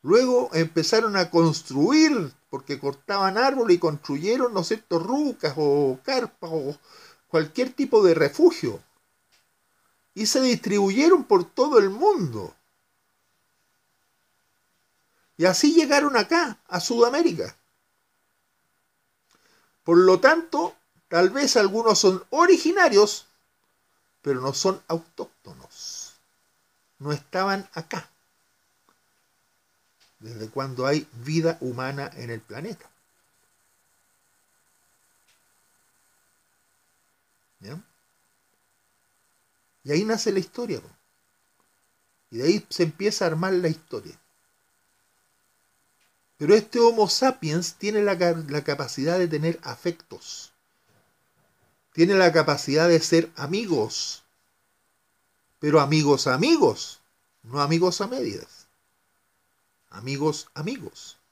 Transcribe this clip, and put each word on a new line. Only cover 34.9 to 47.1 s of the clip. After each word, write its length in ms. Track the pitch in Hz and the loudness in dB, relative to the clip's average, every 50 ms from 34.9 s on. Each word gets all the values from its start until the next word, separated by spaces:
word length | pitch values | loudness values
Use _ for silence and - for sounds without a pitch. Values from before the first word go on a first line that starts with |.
| _ _ _ _ _ _ _ _ _ _ _ _ _ _ _ _ _ _ _ _ _ _ _ _ _ _ _ _ _ _ _ _ _ _ _ _ _ _ _ _ _ _ _ _ _ _ _ _ _ _ _ _ _ _ | _ _ _ _ _ _ _ _ _ _ _ _ _ _ _ _ _ _ _ _ _ _ _ _ _ _ _ _ _ _ _ _ _ _ _ _ _ _ _ _ _ _ _ _ _ _ _ _ _ _ _ _ _ _
¿Ya? 240 | 95 101 139 180 - _ _ _ _ _ _ _ _ _ _ _ _ _ _ _ _ _ _ _ _ _ _ _ _ _ _ _ _ _ _ _ _ _ _ _ _ _ _ _ _ | -20 -18 -18 -18 -20 _ _ _ _ _ _ _ _ _ _ _ _ _ _ _ _ _ _ _ _ _ _ _ _ _ _ _ _ _ _ _ _ _ _ _ _ _ _ _ _
Y 80 | 131 | -4
ahí 140 | 147 165 208 | -2 -2 -2
nace 260 | 214 220 208 - 220 | -2 -4 -2 -2 -2
la 80 | 196 190 | -2 -2
historia, 400 | - - _ - 240 220 165 104 | -4 -6 _ -12 -8 -8 -8 -10
po. 100 | - - _ _ _ _ _ _ _ _ _ _ _ _ _ _ _ _ _ _ _ _ _ _ _ _ _ _ _ _ | -12 -18 _ _ _ _ _ _ _ _ _ _ _ _ _ _ _ _ _ _ _ _ _ _ _ _ _ _ _ _
Y 60 | 117 | -10
de 60 | 110 131 | -2 0
ahí 200 | 160 196 208 - _ | 0 0 0 -2 _
se 140 | - - 175 | -4 -2 -2
empieza 420 | 160 151 - 196 208 208 - 196 | -4 -2 -4 -6 -4 -4 -2 -2
a 20 | |
armar 240 | 165 160 160 180 190 | -2 -2 -2 -4 -2
la 160 | 190 180 180 | -2 -2 -2
historia. 500 | 160 156 - _ _ - 110 - - - _ _ _ _ _ _ _ _ _ _ _ _ _ _ _ _ _ _ _ _ _ _ _ _ _ _ _ _ _ _ _ _ _ _ _ _ _ _ _ _ _ _ _ _ | -2 -4 -6 _ _ -16 -16 -14 -16 -20 _ _ _ _ _ _ _ _ _ _ _ _ _ _ _ _ _ _ _ _ _ _ _ _ _ _ _ _ _ _ _ _ _ _ _ _ _ _ _ _ _ _ _ _
Pero 180 | _ 151 147 208 | _ 2 4 4
este 240 | 220 214 - - 240 | 4 2 -2 0 4
Homo 300 | 233 233 233 220 208 | 4 4 4 2 0
sapiens 640 | 180 | 0